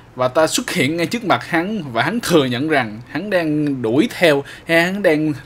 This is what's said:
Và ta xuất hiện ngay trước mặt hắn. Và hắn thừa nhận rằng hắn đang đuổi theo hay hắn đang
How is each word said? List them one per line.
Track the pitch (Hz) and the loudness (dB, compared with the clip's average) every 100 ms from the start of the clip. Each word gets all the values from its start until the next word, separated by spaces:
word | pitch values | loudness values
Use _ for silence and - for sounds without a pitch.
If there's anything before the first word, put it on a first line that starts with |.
| - - | -20 -2
Và | 127 | 0
ta | 160 160 | 2 2
xuất | - - | 0 -4
hiện | 180 143 165 | -2 0 0
ngay | 165 | -2
trước | 233 214 | -4 0
mặt | 120 - | 0 2
hắn. | 165 180 220 143 | -2 -2 -6 -4
Và | 113 | -2
hắn | 143 233 | 0 -2
thừa | - 170 131 | 2 2 2
nhận | 120 151 | 0 0
rằng | 147 113 107 123 | 0 0 -6 -10
hắn | - 208 | -8 -2
đang | 185 160 151 147 135 | -2 0 0 -2 -2
đuổi | 113 127 233 - | 0 2 0 2
theo | 170 139 139 - - | 2 2 -2 -14 0
hay | 165 | 2
hắn | 170 196 | 2 2
đang | 190 151 156 139 | 2 2 0 -4